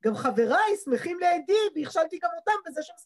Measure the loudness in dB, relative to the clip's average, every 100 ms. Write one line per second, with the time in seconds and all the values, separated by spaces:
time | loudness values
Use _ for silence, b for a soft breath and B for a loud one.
0 | -2 0 -2 0 2 4 2 0 0 -2
1 | -2 0 2 2 2 2 2 -2 -4 0
2 | -2 -2 -6 -4 -2 -2 -2 -10 -10 -14